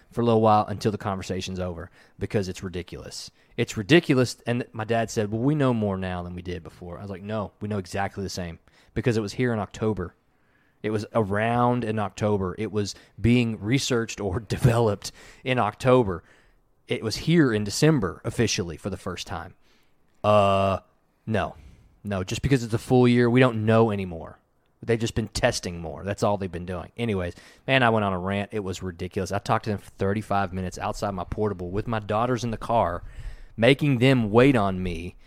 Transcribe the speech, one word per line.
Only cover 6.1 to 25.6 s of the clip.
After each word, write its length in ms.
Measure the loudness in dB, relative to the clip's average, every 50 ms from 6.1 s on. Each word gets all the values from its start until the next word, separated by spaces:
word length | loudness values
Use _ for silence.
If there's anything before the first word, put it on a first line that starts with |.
| -6 -6 -6
than 120 | -8 -10
we 60 | -10
did 220 | -10 -10 -10 -10 -12
before." 340 | -14 -18 -16 -14 -14 -12 -12
I 40 |
was 80 | -12 -12
like, 140 | -12 -10 -8
"No, 280 | -6 -6 -4 -6 -6 -8 _
we 60 | -8 -4
know 80 | -4 -4
exactly 460 | -4 -4 -4 -4 -4 -4 -4 -6 -8
the 60 | -6
same, 300 | -6 -8 -8 -8 -10 -14 _ _ _ _ _ _ _
because 240 | 0 0 2 2 2
it 40 |
was 120 | 0 -2 -2
here 200 | 0 0 0 0
in 60 | 0
October. 540 | -4 -6 -6 -2 -2 -2 0 -2 -6 -8 -10 _ _ _ _ _ _ _ _ _ _ _ _ _ -6
It 80 | -4
was 140 | -4 -4 -4 -2 0
around 680 | 0 0 0 0 0 0 0 2 2 2 2 2 0 -2
in 140 | -2 -2 -4
October. 560 | -4 -6 -4 -2 0 0 2 0 0 -4 -4 -6
It 120 | -6 -4
was 220 | -2 -2 -4 -4 -6 -12 -18 _ _ 0
being 400 | 4 4 6 6 4 2 -2 -4
researched 600 | 0 0 0 0 2 0 0 0 0 -2 -6 -6
or 180 | -4 -4 -4 -4
<laughs> 160 | -4 -4 -2
developed 560 | 2 4 4 4 4 2 2 0 -2 -6 -12 -16 -16 -20 -20 -20 -10 -4
in 140 | -2 0 0
October. 640 | 0 0 -2 0 4 4 6 6 4 2 -2 -6 -8 _ _ _ _ _ _ _ _ _ _ _ _ -6
It 140 | -6 -4
was 140 | -4 -4 -6
here 360 | -4 0 2 4 6 6 6 4
in 100 | 0 -2
December 580 | -2 0 4 4 4 4 4 0 -2 -4 -6 -8
officially 500 | -6 -2 0 0 0 0 -2 -4 -6 -8 -8
for 120 | -8 -8
the 80 | -8 -8
first 280 | -8 -10 -10 -8 -10
time." 280 | -8 -8 -10 -10 -12 -16 _ _ _ _ _ _ _ _ _ _ _ _ _ 2
Uh, 560 | 4 6 6 6 6 4 2 2 0 0 -2 -6 _ _ _ _ _ _ _ _
no. 300 | -4 -2 -2 -2 -4 -6 -12 -20 -20 -20 -20 -20 _ _ _ -8
No, 200 | -4 -4 -4 -4
just 180 | -4 -6 -4 0
because 200 | 2 2 2 2
it's 100 | -2 -4
a 40 | -4
full 280 | 0 2 4 6 6 6
year, 220 | 6 6 4 4
we 100 | 6 6
don't 260 | 4 4 2 0 2
know 240 | 4 6 6 6 4
anymore. 460 | 2 -2 -4 -6 -8 -10 -12 -14 -18 -20 _ _ _ _ _ _ _ _ -2
They've 160 | -2 0 0
just 160 | 0 -2 -2
been 120 | -2 -4 -4
testing 500 | -2 0 0 0 0 -2